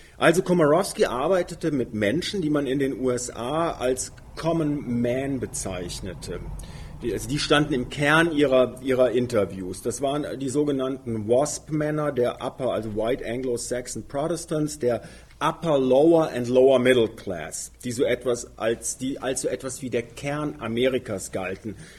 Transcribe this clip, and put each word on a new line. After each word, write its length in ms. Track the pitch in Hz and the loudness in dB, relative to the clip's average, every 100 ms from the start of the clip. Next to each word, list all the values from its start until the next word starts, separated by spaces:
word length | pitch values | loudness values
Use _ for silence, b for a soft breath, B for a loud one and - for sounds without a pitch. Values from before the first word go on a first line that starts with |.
| B B | B B
also 240 | 143 175 | 4 4
Komorowski 640 | 185 180 147 160 - - 165 | 2 4 6 4 2 0 0
arbeitete 640 | 117 147 185 180 165 165 | 0 0 0 0 -4 -2
mit 240 | 139 117 | -2 -2
Menschen, 480 | 107 101 151 - 202 | 0 0 0 -2 -2
die 80 | 151 | 0
man 160 | 147 135 | 0 0
in 120 | 139 | 0
den 220 | 135 113 | 0 0
U 100 | 127 | -2
S 200 | 123 - | -2 -4
A 400 | - 120 160 165 | -6 -4 -2 -2
als 420 | - 127 131 - - - - | 0 0 0 -4 -12 -18 -6
Common 640 | 160 165 151 147 113 120 | -2 0 0 -2 -2 0
Man 400 | 120 127 139 131 | 0 0 -2 -4
bezeichnete. 1000 | 104 - 95 90 87 - 98 82 - 90 - - B B B B | -4 -6 -6 -6 -8 -8 -10 -10 -10 -8 -8 -10 B B B B
Die, 120 | 117 | -6
also 160 | 104 110 | -4 -4
die 80 | 147 | -4
standen 340 | - 147 151 | 2 4 4
im 160 | 131 123 | -2 -4
Kern 420 | 143 147 160 170 | 0 4 6 4
ihrer, 480 | 147 139 131 123 123 | 4 4 6 4 0
ihrer 300 | 131 127 127 | -2 4 4
Interviews. 680 | 120 120 107 92 95 90 95 | 4 2 0 0 -4 -8 -6
Das 220 | 120 110 | -6 -4
waren 360 | 139 147 101 123 | -2 -2 -4 -6
die 120 | 135 | -2
sogenannten 760 | 139 147 135 131 135 120 110 104 | 0 0 0 -2 -6 -6 -4 2
wasp-Männer 840 | 123 147 - - 151 151 151 147 | 2 2 -4 -6 -2 -2 -2 -2
der 300 | 123 120 - | 0 0 0
Upper, 320 | 127 - 123 | -8 -4 -2
also 200 | 95 110 | -2 -4
White 300 | 104 113 139 | -2 -2 -2
Anglo-Saxon 760 | 104 123 131 120 - 123 123 113 | -4 -4 -2 -4 -4 -6 -6 -10
Protestants, 760 | - 139 165 160 - 156 147 - | -8 -4 -4 -4 -4 -2 -2 -2
der 220 | 120 113 B B B - | -2 -2 B B B -4
Upper, 400 | 151 165 165 143 | -2 -2 0 2
Lower 520 | 131 131 165 165 156 | 6 6 8 6 4
and 160 | 123 123 | -2 2
Lower 300 | 127 131 131 | 6 8 8
Middle 300 | 123 127 110 | 6 6 4
Class, 640 | - 101 85 76 - - - | -2 -8 -8 -8 -10 -14 -12
die 80 | 123 | -8
so 120 | 120 | 0
etwas 540 | 156 - 127 120 - - | 0 0 -2 -4 -6 -4
als, 400 | 110 117 - - | -2 -2 -6 -6
die 200 | 131 139 | -6 -6
als 220 | 127 135 | -6 -4
so 80 | 123 | -4
etwas 320 | 127 131 123 | -4 -6 -10
wie 80 | 127 | -4
der 140 | 120 | -4
Kern 540 | 117 - 143 147 147 147 | -4 -8 -6 -4 -4 -6
Amerikas 720 | 113 117 131 127 - 95 - | -4 2 2 0 -4 -8 -6
galten, 440 | 101 92 98 110 92 B | -6 -6 -6 -10 -12 B